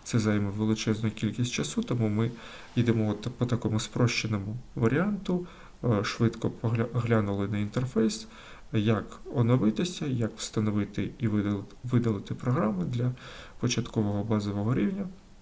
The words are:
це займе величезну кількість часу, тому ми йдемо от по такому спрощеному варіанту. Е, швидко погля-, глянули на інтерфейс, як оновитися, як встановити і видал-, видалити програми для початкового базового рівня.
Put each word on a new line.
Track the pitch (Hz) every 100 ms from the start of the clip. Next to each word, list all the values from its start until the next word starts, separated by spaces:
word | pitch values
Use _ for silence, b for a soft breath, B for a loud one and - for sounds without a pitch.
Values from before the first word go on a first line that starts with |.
це | - 123
займе | 107 107 101
величезну | 101 110 110 - 107 110
кількість | - 107 104 123
часу, | - - -
тому | - 120 110
ми | 107 113 B B B B 127
йдемо | 117 110 107
от | 101 - -
по | 123
такому | - 113 110
спрощеному | - - 123 - 104 104 98 120 - 135
варіанту. | 117 143 202 196 - 180 175 B B -
Е, | - 104
швидко | 104 - 117 - 123 -
погля-, | 113 113 113
глянули | 131 110 113 101 98 98
на | 104
інтерфейс, | 104 - 127 220 220 - - B B B -
як | 110 104 107 - - - -
оновитися, | 117 127 214 220 175 - 151
як | 120 110 -
встановити | - 117 107 104 101 - 98 -
і | 113
видал-, | 104 101 101 98 -
видалити | 123 123 117 101 -
програми | 117 127 123 214 185 87
для | 120 127 127 B B B -
початкового | 123 120 113 117 101 104
базового | 110 107 101 101 104 131
рівня. | 202 185 - - - -